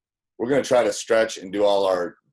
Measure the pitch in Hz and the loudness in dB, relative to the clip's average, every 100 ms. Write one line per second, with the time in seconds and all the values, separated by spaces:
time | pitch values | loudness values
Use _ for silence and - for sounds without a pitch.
0 | _ _ _ - 120 139 - 123 107 - | _ _ _ -8 -2 -2 2 2 2 -2
1 | - 113 110 - 92 101 101 101 98 90 | 0 0 0 -4 -8 0 2 2 2 0
2 | 85 - _ | -2 -10 _